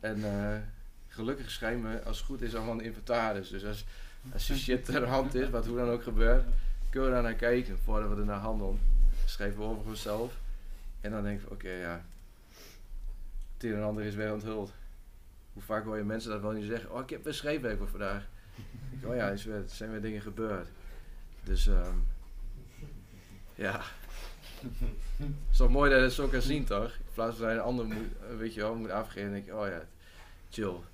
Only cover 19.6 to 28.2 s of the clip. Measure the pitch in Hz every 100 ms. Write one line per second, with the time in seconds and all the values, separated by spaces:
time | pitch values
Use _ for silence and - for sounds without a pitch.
19.6 | 98 - 110 110 107 107 104 101 110 98
20.6 | 85 - - - - - - - - -
21.6 | 95 95 90 87 87 - - - - -
22.6 | - - - - - - - - - -
23.6 | 101 101 - - - - - - - -
24.6 | 131 117 117 - - - 147 147 - -
25.6 | 127 131 143 135 131 127 139 135 123 147
26.6 | 127 101 117 - - - 113 113 113 113
27.6 | 110 127 113 107 107 -